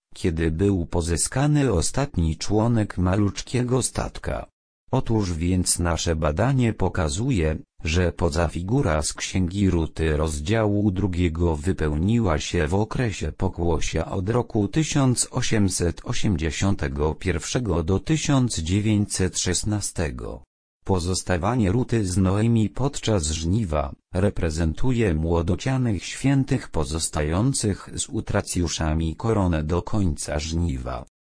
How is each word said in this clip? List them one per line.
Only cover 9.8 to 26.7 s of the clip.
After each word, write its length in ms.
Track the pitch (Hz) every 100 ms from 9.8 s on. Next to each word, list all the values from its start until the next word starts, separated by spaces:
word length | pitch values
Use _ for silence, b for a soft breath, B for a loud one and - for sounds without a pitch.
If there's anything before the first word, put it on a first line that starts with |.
| 78 - 80 73
rozdziału 760 | 80 73 76 113 107 104 107
drugiego 640 | 92 98 87 87 80 87 76
wypełniła 800 | 82 - 78 76 92 117 98 76
się 280 | - 87 76
w 80 |
okresie 580 | 98 110 - 120 - 78
pokłosia 800 | - 95 - 85 76 - 80 -
od 180 | 95 92
roku 400 | 120 117 107 98
tysiąc 600 | 160 156 147 131 117 -
osiemset 720 | 123 - 110 95 - 87 -
osiemdziesiątego 1080 | - - 110 82 80 - 98 92 73 69 76
pierwszego 680 | 76 90 78 - 139 113 85
do 160 | 82 95
tysiąc 600 | - 160 - 135 123 -
dziewięćset 800 | 78 101 107 104 98 - 92 -
szesnastego. 1040 | 92 85 104 104 - - 78 62 55 52 - _ _ _
Pozostawanie 880 | - 95 87 92 - - 95 131 92
Ruty 340 | 117 127 117 95
z 100 | 92
Noemi 540 | 92 101 117 117 101
podczas 600 | - 135 - - 104 76
żniwa 640 | 78 82 110 95 76 69 - _
reprezentuje 1000 | 90 98 - 85 78 82 80 127 120 107
młodocianych 920 | 78 80 85 82 87 127 135 123 92
świętych 640 | - - 135 139 131 127
pozostających 1200 | -